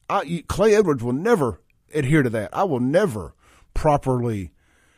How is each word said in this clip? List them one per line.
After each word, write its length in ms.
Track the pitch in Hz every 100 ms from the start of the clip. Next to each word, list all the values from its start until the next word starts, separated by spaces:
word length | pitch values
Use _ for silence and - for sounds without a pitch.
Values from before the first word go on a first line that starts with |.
| -
I, 140 | 190
you, 220 | 151 170
Clay 280 | - 156 214
Edwards 300 | 208 180 135
will 100 | 120
never 480 | 131 214 214 123 87 _ _ _
adhere 300 | 151 131 156
to 80 | 123
that. 200 | 110 98
I 100 | -
will 160 | 196 123
never 560 | 127 170 202 107 78 - _ _ _
properly 800 | - 156 143 131 123 120 104 87 _ _ _ _